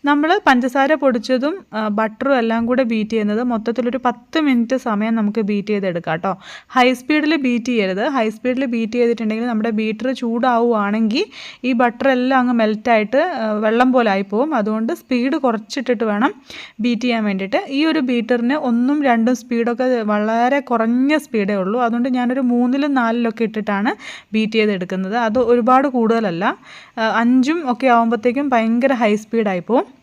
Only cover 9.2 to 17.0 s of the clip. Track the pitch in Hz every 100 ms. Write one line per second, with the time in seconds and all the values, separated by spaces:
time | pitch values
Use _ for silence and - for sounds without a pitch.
9.2 | 220 220 247 220 226 214 220 220 247 262
10.2 | 240 233 254 233 240 226 202 214 220 254
11.2 | 415 - - - 247 240 247 240 269 254
12.2 | 254 269 247 233 220 220 247 226 214 262
13.2 | 349 285 220 214 220 226 254 254 226 196
14.2 | 202 208 294 269 208 220 226 339 - 247
15.2 | 254 302 269 220 220 - 247 233 226 208
16.2 | 269 415 - - - - 233 233